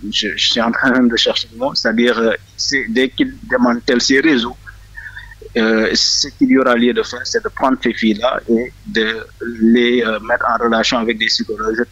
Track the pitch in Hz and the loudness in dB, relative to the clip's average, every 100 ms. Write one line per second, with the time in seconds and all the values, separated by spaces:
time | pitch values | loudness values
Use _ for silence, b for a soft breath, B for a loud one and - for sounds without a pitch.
0 | 104 - 104 85 - 123 117 117 135 127 | -6 -6 -6 -4 -2 0 0 0 2 4
1 | 123 113 123 - - 113 131 - 120 113 | 2 2 0 -2 -6 -6 -6 -2 -2 2
2 | 120 113 113 101 - - - 139 110 113 | 2 2 0 0 -6 -8 -4 -4 -2 0
3 | 131 - 135 - - 123 123 120 - 123 | 0 0 -2 -2 -4 0 2 0 0 0
4 | - 135 151 135 120 - - B B B | 2 2 4 2 0 -8 -20 B B B
5 | B B B B - - 110 110 110 - | B B B B -8 -2 0 2 2 0
6 | - - 147 - 131 131 131 120 120 113 | 0 -2 -4 0 2 4 4 4 2 2
7 | 110 123 127 117 107 - 135 131 123 110 | -4 -6 -4 -4 -4 -2 -2 0 -2 0
8 | 113 104 120 101 - 113 127 - - 104 | 0 0 0 -2 0 -2 -2 -10 -6 -2
9 | 110 113 107 - 117 117 110 120 120 120 | -2 -4 -10 -12 -12 0 4 4 4 2
10 | 113 110 113 120 - 113 117 113 110 127 | 0 -2 -2 -2 0 0 0 0 0 -2
11 | 113 113 110 - 113 104 110 113 120 | -2 -2 -2 -2 -4 -4 -4 -2 -4